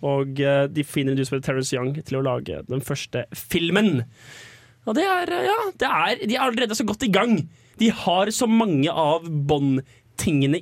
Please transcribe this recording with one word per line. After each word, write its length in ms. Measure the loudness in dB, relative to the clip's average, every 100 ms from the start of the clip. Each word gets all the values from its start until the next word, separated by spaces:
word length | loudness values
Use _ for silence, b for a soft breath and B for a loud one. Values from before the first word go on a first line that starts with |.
og, 380 | -2 -2 -2 0
eh, 260 | 2 2 2
de 160 | -2
finner 280 | -4 -2 0
en 40 | 0
dude 100 | -2
som 120 | -4
heter 80 | -2
Terrence 240 | -4 -2
Young 220 | -2 -2
til 240 | -6 -6 -4
å 40 |
lage 360 | -2 -2 -4 -10 -6
den 120 | -6
første 440 | -4 -6 -6 -8 -8
filmen. 720 | -12 -6 -2 0 2 2 2 -2 B B B B B B B -4
Og 80 |
det 100 | -2
er, 280 | 0 0 -2
eh, 140 | -2 -2
ja, 100 | -2 -4 -4
det 100 | -2
er, 380 | 0 0 0 -2
de 80 | 0
er 40 |
allerede 320 | 0 0 -2 -2
så 80 |
godt 200 | -2 -2
i 80 | 0
gang. 360 | 2 4 2 0 B B 0
De 100 | 2
har 360 | 2 0 2 2
så 200 | 0 4
mange 400 | 4 4 2 2
av 340 | 2 2 2
Bond-tingene 1400 | 0 -2 0 2 2 0 -2 _ _ -6 0 2 2 0